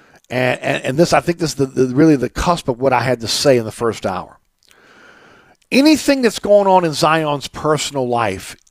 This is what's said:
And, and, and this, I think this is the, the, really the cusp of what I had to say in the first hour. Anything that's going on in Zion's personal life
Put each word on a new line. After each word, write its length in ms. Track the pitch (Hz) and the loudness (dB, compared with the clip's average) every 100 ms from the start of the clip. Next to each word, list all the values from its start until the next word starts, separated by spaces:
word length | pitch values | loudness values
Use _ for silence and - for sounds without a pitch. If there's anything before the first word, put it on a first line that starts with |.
| _ _ _ | _ _ _
And, 300 | 123 123 135 | -2 -2 -2
and, 240 | 131 143 | -4 -6
and 140 | 135 135 | -4 0
this, 140 | 175 | 2
I 80 | 156 | 2
think 180 | 170 170 | 0 -4
this 120 | 156 | -6
is 60 | - | -4
the, 100 | 135 | -4
the, 280 | 123 131 | 0 0
really 220 | 127 160 143 | 4 4 4
the 120 | 120 | -2
cusp 380 | - 180 170 - | -4 -2 -2 -4
of 140 | 117 | -2
what 120 | 135 | 0
I 100 | 123 | 0
had 180 | 123 120 | 0 -4
to 80 | 113 | -4
say 280 | - 147 123 | 0 2 2
in 80 | |
the 60 | 110 | 0
first 340 | - 117 98 | -4 -6 -4
hour. 360 | 101 92 - - _ _ _ _ _ _ - _ _ _ _ _ _ | -6 -8 -10 -20 _ _ _ _ _ _ -20 _ _ _ _ _ _
Anything 520 | 254 294 302 - 277 | 2 4 4 2 0
that's 160 | 233 - | 0 -2
going 280 | 202 208 196 | 2 4 6
on 200 | 185 170 | 2 2
in 80 | |
Zion's 520 | 147 160 160 151 143 - | 0 2 2 0 -4 -8
personal 640 | - 151 147 - 139 123 | -6 -2 -2 -2 -4 -2
life 480 | 120 110 98 - - _ | -2 -2 -4 -12 -20 _